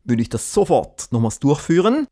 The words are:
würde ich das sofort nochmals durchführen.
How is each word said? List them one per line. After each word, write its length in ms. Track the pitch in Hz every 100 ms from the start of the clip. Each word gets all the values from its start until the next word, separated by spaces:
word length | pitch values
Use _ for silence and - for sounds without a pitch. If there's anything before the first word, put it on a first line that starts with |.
würde 180 | - 117
ich 80 | 113
das 240 | 113 -
sofort 580 | - 196 147 80 - -
nochmals 260 | 120 113 -
durchführen. 680 | 139 139 - 170 190 277 277